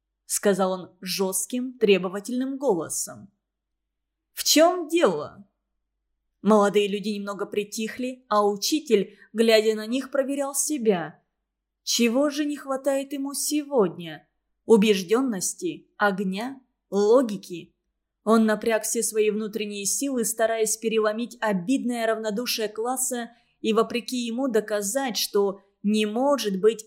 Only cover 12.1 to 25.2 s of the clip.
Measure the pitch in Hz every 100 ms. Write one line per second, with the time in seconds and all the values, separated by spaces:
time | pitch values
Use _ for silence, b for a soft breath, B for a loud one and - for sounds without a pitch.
12.1 | 247 294 277 294 285 277 262 277 277 277
13.1 | 277 277 269 - 294 277 277 180 170 170
14.1 | 147 _ _ _ _ - 220 220 190 175
15.1 | 226 269 190 - - 180 147 _ - 208
16.1 | 190 190 190 254 269 _ _ _ 196 208
17.1 | 254 233 196 - 170 170 _ _ _ _
18.1 | _ 208 226 220 214 226 220 220 240 214
19.1 | 214 214 208 220 214 208 202 196 - 277
20.1 | 254 220 - 226 226 220 - 226 220 214
21.1 | 220 240 - 220 190 175 269 240 240 226
22.1 | 220 220 208 240 - 214 214 240 254 -
23.1 | 247 233 b b _ 220 214 220 233 233
24.1 | 247 240 233 269 214 214 208 202 262 262
25.1 | -